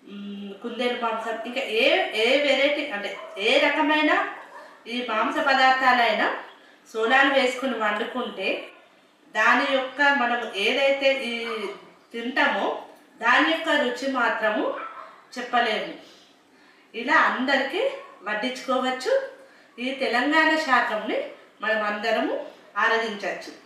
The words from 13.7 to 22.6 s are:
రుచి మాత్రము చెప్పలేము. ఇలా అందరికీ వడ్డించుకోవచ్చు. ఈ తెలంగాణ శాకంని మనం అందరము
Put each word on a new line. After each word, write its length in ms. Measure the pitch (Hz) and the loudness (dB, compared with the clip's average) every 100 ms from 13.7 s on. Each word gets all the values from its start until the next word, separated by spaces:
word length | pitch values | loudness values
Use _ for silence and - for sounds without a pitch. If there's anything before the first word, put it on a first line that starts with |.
| 285 | 2
రుచి 220 | 247 240 269 262 | 0 -2 -2 0
మాత్రము 460 | 226 214 214 220 466 - - - - - - - | 0 0 0 0 -2 -4 -10 -14 -18 -20 -18 -12
చెప్పలేము. 580 | 247 240 233 208 160 - - - - _ _ _ _ _ _ | -2 2 2 0 -4 -12 -18 -20 -20 _ _ _ _ _ _
ఇలా 220 | 214 247 320 208 | -10 2 4 4
అందరికీ 500 | 214 262 269 - 359 539 - - - - | 0 0 0 0 -2 -2 -4 -14 -14 -8
వడ్డించుకోవచ్చు. 840 | 214 247 254 - 262 254 254 403 539 - - - - - - | -4 -4 -6 -4 -2 -2 -4 0 0 0 -12 -20 -20 -20 -8
ఈ 80 | 247 269 | -6 -2
తెలంగాణ 480 | 247 240 277 311 320 311 - | -2 0 2 4 4 2 2
శాకంని 520 | 254 - 220 214 508 - - - _ | 2 2 -2 -2 -4 -4 -12 -20 _
మనం 160 | 214 214 214 | -2 0 -2
అందరము 440 | 214 226 226 294 508 - - | -2 0 0 0 -2 -6 -14